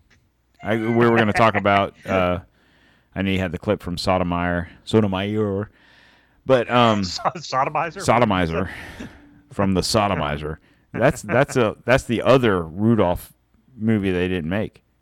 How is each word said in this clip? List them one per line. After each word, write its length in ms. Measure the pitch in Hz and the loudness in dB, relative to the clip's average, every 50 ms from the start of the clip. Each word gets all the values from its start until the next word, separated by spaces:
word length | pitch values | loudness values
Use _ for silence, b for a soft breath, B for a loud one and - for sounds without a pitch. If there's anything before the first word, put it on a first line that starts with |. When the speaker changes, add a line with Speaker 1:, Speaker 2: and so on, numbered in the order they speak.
| _ _ _ _ _ _ _ _ _ _ _ - | _ _ _ _ _ _ _ _ _ _ _ -12
Speaker 1:
I, 140 | - 92 107 | -6 -4 -2
we 340 | 113 110 113 117 117 120 117 | -2 0 0 2 4 4 6
were 80 | 117 117 | 6 4
gonna 140 | 113 104 98 | 4 2 2
talk 220 | - 117 110 101 | 4 4 2 2
about, 400 | 104 98 101 101 98 98 85 - _ | 2 2 2 2 2 2 0 -4 _
<laughs> 40 | - | -6
uh, 340 | - 98 95 92 90 90 87 - _ b b b b b b b b b b b b b | -2 0 0 2 0 0 -2 -6 _ b b b b b b b b b b b b b
I 60 | - | -6
know 100 | 104 98 | -4 -2
you 80 | 95 92 | -2 -2
had 140 | 95 90 78 | -2 -4 -6
the 60 | - | -6
clip 220 | - 107 101 87 | -2 -2 -2 -2
from 160 | - - 87 85 | -2 -8 -8 -6
Sotomayor, 720 | - 98 92 92 90 87 87 87 87 87 87 87 87 - B B B | -2 0 0 0 0 0 -2 -2 -2 -2 -2 -2 -4 -8 B B B
Sotomayor, 880 | - - 110 107 101 95 92 98 104 104 107 107 104 98 98 104 - b b b b b b b b b b b b b b b | 0 2 2 2 2 0 -2 -4 -4 -2 -2 -2 -2 -2 -4 -6 -8 b b b b b b b b b b b b b b b
but, 240 | - 131 123 113 - | 2 2 2 2 2
um, 340 | 120 123 120 117 110 101 98 | 2 4 4 4 4 2 0
Speaker 2:
<laughs> 20 | |
So-, 160 | 90 - - - 185 - 180 | -4 -6 -4 -6 -6 -6 -6
Sodomizer? 640 | 147 - - 131 135 156 151 151 151 170 156 196 180 | -12 -6 -2 -2 -2 -2 -2 -4 -4 -4 -6 -6 0
Speaker 1:
Sodomizer 680 | 139 117 117 120 110 98 92 90 82 80 85 92 87 B B B B B B B B B B B B B B B B | 2 2 4 4 2 2 0 0 0 -2 -2 -4 -6 B B B B B B B B B B B B B B B B
from 240 | - - 101 98 95 | -6 -4 -2 0 0
the 60 | 90 | 0
Sodomizer. 760 | - - - 113 101 101 98 90 78 71 73 73 76 76 78 - b b b b b b b | 0 0 0 0 0 0 -2 -2 -4 -4 -6 -6 -8 -10 -10 -12 b b b b b b b
That's, 280 | - 110 - - - | 0 0 0 0 0
that's 340 | - - 175 120 139 - - | -6 -4 0 0 0 0 0
a, 200 | 135 120 107 87 - - | 0 0 0 -2 -4 -2
that's 200 | - 123 135 - | 0 0 0 0
the 180 | - 120 98 - | -2 -4 -2 2
other 400 | 98 123 139 120 113 98 90 85 | 4 4 4 4 2 2 0 -2
Rudolph 720 | 80 76 90 107 113 117 104 98 87 90 87 - - _ _ _ _ _ _ _ _ _ 120 | -6 -6 -2 2 2 4 4 2 2 0 -2 -6 -14 _ _ _ _ _ _ _ _ _ -6
movie 340 | 107 110 113 107 98 98 | -2 0 0 2 2 0
they 160 | 92 90 90 90 | 0 0 0 0
didn't 220 | 92 90 78 78 | -2 -4 -4 -4
make. 340 | 92 107 104 - _ - _ _ _ _ | -4 -4 -6 -6 _ -16 _ _ _ _